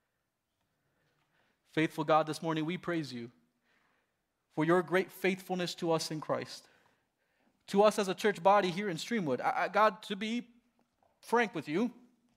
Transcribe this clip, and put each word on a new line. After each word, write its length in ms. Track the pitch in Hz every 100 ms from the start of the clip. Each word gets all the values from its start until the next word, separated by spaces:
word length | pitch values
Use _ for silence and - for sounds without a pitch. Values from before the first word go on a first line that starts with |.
| _ _ _ _ _ _ _ _ _ _ _ _ _ _ _ _ _
Faithful 320 | - 160 -
God, 240 | 156 156 156
this 120 | 147
morning 240 | 165 160
we 140 | 156 180
praise 340 | - 170 139
you 200 | 123 117 _ _ _ _ _ _ _ _ _ _ _ _
for 100 | -
your 160 | 156 180
great 280 | 160 180 185
faithfulness 640 | - 185 185 - 180 170
to 160 | - 170
us 220 | 160 160
in 80 | 156
Christ, 480 | - 123 123 - - _ _ _ _ _ _ _ _ _ -
to 160 | 196
us 160 | 214 208
as 80 | 190
a 80 |
church 260 | 180 214 165
body 300 | 185 208 185
here 180 | 175 208
in 80 | 160
Streamwood. 440 | - 233 156 123
I, 240 | - -
I, 40 | 175
God, 320 | 202 214 196
to 100 | -
be 320 | 208 214 240 - _ _ _ _ _ _ _
frank 300 | - 233 226
with 160 | 165 143
you, 220 | 160 240 - _ _ _